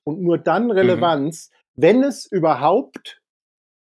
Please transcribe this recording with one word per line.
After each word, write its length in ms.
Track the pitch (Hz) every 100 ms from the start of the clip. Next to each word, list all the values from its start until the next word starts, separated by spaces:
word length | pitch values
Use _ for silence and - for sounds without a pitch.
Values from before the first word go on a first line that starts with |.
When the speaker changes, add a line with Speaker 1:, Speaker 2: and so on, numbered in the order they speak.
Speaker 1:
und 160 | - 160
nur 180 | 175 165
dann 280 | 165 170 240
Speaker 2:
Mhm. 40 |
Speaker 1:
Relevanz, 760 | 190 185 170 170 151 143 160 - _ _
wenn 280 | - 160 240
es 220 | 277 - -
überhaupt 960 | 196 160 131 147 208 - - - - _ _ _ _ _ _